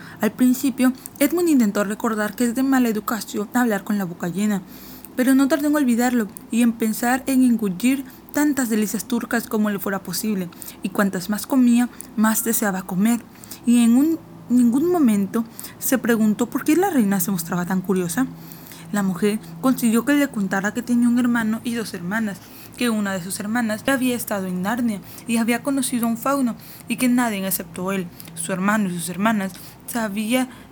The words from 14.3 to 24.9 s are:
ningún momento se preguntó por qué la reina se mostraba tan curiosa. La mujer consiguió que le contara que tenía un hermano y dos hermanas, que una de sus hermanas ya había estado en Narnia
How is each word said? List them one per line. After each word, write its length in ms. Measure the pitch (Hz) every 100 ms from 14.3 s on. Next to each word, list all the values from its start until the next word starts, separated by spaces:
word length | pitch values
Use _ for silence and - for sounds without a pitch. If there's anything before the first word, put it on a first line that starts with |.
| - -
ningún 420 | 247 240 247 339
momento 520 | 359 262 208 196 226 226 - - -
se 180 | - 254
preguntó 540 | 220 226 220 202 240
por 120 | 277
qué 120 | - 311
la 160 | 392
reina 280 | 311 202 196
se 120 | 175
mostraba 340 | 190 - 175 175
tan 160 | 185
curiosa. 460 | 185 185 175 170 262 - - - - - -
La 100 | 208
mujer 380 | 196 175 208 220 - -
consiguió 460 | 262 254 233 226 -
que 80 |
le 140 | 294 277
contara 460 | 233 190 196 202 208
que 80 |
tenía 260 | 226 240 240
un 80 | 240
hermano 440 | 247 240 220 226
y 100 | 240
dos 220 | 233 196 190
hermanas, 420 | 175 214 220 185 - - - -
que 80 | 247
una 240 | 220 202
de 80 | 190
sus 180 | 175 180
hermanas 440 | 208 233 226 214
ya 100 | -
había 220 | 269 254 240
estado 320 | - 208 185
en 160 | 180
Narnia 380 | 190 240 240